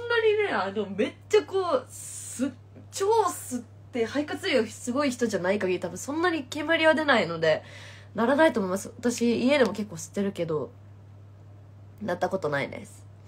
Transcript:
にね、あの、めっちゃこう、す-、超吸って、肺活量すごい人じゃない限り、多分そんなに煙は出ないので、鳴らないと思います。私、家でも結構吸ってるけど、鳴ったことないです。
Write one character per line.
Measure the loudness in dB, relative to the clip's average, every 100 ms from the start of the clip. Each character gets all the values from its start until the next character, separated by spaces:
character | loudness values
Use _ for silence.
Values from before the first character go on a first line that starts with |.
| 2 4 4
に | 4
ね、 | 2
あ | 0 -2
の、 | -2 -4
め | 0 -2
っ | -2 2
ち | 2
ゃ |
こ | 4 0
う、 | 2 0 -2
す-、 | -12 -14 -12 -12 -4 -4 -4 -16 -20 -14
超 | -2 2 4 2
吸 | -2 -8 -10
っ | -10 -18 -10
て、 | -4 -2
肺 | -2 -4
活 | -4 0
量 | 2 0
す | -4 -4
ご | 0 0
い |
人 | 0 -2
じ | 0
ゃ |
な | 0
い | 0
限 | 0
り、 | 0
多 | -4
分 | -6
そ | -6
ん | 0
な | 0
に | 0 -4
煙 | -6 0 4 4
は | 4
出 | 4
な | 2
い | 2
の | 2
で、 | 2 2 -2 -16 -18 -18 -10 0
鳴 | 2
ら | 6
な | 6
い |
と | 4
思 | 0
い |
ま | -2
す。 | -6 -4
私、 | -4 0 2 2 4
家 | 4
で | 4
も |
結 | 2 -6
構 | -10
吸 | -8
っ |
て | -4
る | -2
け | -2 -2
ど、 | -2 -4 -10 -20 -20 -20 -20 -20 -20 -20 -20 -20 -20 -20 -10
鳴 | -6 -2
っ |
た | 0
こ | 0
と | -2
な | -2
い | -2
で | -6 -14
す。 | -18 -20 -20